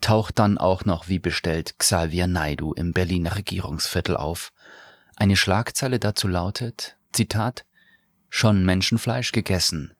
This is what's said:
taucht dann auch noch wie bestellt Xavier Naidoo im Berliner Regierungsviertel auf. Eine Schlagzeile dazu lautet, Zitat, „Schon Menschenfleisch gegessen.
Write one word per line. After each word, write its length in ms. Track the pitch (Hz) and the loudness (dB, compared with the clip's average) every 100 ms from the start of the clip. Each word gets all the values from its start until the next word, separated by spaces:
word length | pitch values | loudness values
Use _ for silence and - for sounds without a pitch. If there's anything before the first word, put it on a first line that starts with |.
taucht 380 | - 110 110 - | 2 2 2 2
dann 200 | 107 101 | 2 4
auch 260 | 90 95 | 2 2
noch 240 | - 85 - | 0 -2 -2
wie 100 | 92 | -2
bestellt 600 | 87 82 90 80 80 - | 0 -2 -2 -4 -4 -4
Xavier 480 | - 92 82 85 90 | 0 2 0 0 0
Naidoo 460 | 90 76 71 76 | 0 -2 -2 -4
im 200 | 78 85 | -4 -2
Berliner 440 | 87 90 90 82 90 | 0 0 0 0 -2
Regierungsviertel 800 | 98 90 82 78 - - 85 90 | -4 -6 -6 -4 -4 -4 -2 -2
auf. 360 | 73 85 - _ - - - _ _ - | -2 -6 -10 _ -20 -20 -20 _ _ 0
Eine 200 | 101 98 | 4 4
Schlagzeile 640 | - 95 117 - 131 127 | 4 0 0 -4 -2 0
dazu 300 | 107 104 101 | 0 0 0
lautet, 680 | 90 87 - 120 - - _ _ | 0 -2 -4 -8 -10 -14 _ _
Zitat, 540 | - 110 110 113 123 - _ _ _ _ _ _ | -2 0 0 -2 -6 -16 _ _ _ _ _ _
„Schon 360 | - 117 104 | 2 4 6
Menschenfleisch 680 | 92 92 92 113 - 120 123 | 4 4 2 0 0 -2 -2
gegessen. 600 | 117 95 92 - 82 69 _ | -2 0 0 0 -2 -8 _